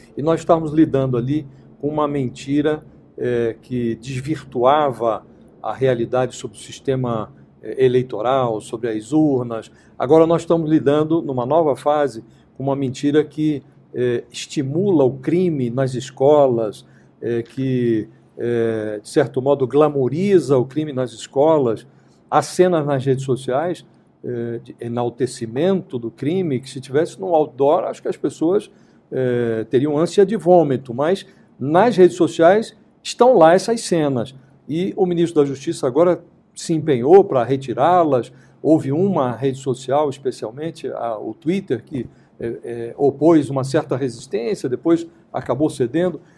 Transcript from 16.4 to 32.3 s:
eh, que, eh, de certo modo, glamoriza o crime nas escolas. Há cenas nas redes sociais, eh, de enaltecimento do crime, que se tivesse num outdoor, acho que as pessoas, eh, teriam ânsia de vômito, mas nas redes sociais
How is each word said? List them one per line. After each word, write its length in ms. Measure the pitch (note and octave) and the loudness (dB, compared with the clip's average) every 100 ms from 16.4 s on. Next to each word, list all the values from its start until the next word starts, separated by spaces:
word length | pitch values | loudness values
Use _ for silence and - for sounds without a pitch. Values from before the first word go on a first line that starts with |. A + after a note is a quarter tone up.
| C#3 A#2 A2 - - _ _ _ | 4 2 -4 -8 -20 _ _ _
eh, 220 | - A#2 | -6 -6
que, 680 | A2+ - C3 B2+ A#2 A2 G#2 _ _ - | -6 -6 -4 0 0 0 -4 _ _ -8
eh, 600 | A#2+ A#2 A2+ A2 G#2+ G#2 | -4 -2 -2 -2 -6 -8
de 60 | - | -2
certo 320 | D#3 C3 C3 | 0 0 -2
modo, 240 | C3+ C#3 B2 | 0 0 2
glamoriza 880 | C#3+ D3+ C#3+ B2 D3 G3+ F#3 C3 C3+ | 2 2 2 -2 -2 2 2 4 0
o 80 | |
crime 260 | B2+ D#3 D#3 | 0 -4 -4
nas 220 | C3 B2+ | -4 -6
escolas. 720 | A2+ - C3+ D3+ D#3 A#2+ G#2+ - _ _ _ _ | -8 -6 0 4 4 2 -2 -8 _ _ _ _
Há 100 | C#3+ | -2
cenas 460 | C#3+ - F3+ E3 C#3+ | 0 0 2 2 0
nas 180 | C#3 | -2
redes 200 | C3+ C3 C3+ | 0 -2 -2
sociais, 580 | A#2+ B2 C3 F3 E3 - _ _ _ | -4 -2 -4 -4 -8 -12 _ _ _
eh, 340 | - A#2+ A#2 A#2 | -10 -8 -8 -10
de 100 | - - | -12 -12
enaltecimento 1160 | A#2 A#2+ A#2+ A#2+ B2+ - A2+ A#2+ F3+ F#3+ - B2 | -8 -4 -4 -4 -6 -4 -8 -2 0 0 -4 -10
do 120 | A2+ | -10
crime, 480 | - C3+ F#3 E3+ B2 | -8 -4 -4 -2 -4
que 100 | - | -6
se 120 | C#3 | -14
tivesse 400 | C3+ C#3+ D#3+ - | -4 -2 -2 -6
num 140 | F#3+ | -2
outdoor, 500 | D#3+ C#3+ A#2+ C#3 E3+ | 0 0 0 2 2
acho 160 | - - | -2 -6
que 80 | - | -8
as 80 | - | -6
pessoas, 540 | C#3+ - D#3+ G#3 - _ _ _ _ | -6 -2 0 0 -4 _ _ _ _
eh, 560 | C3 B2+ A#2+ A#2 A2 G#2+ | -4 -2 0 -2 -4 0
teriam 300 | B2+ D3 D3 | 0 0 0
ânsia 260 | E3+ - | 0 2
de 100 | F#3+ | 2
vômito, 600 | G#3+ D#3+ F3+ D3+ B2 - | 2 4 4 4 -2 -4
mas 320 | A#2 D3+ G3 - _ _ - | -4 -2 -2 -6 _ _ -8
nas 340 | C3 E3+ A#3+ | 0 2 4
redes 220 | F#3 F3 F3 | 6 4 4
sociais 580 | D#3+ | 0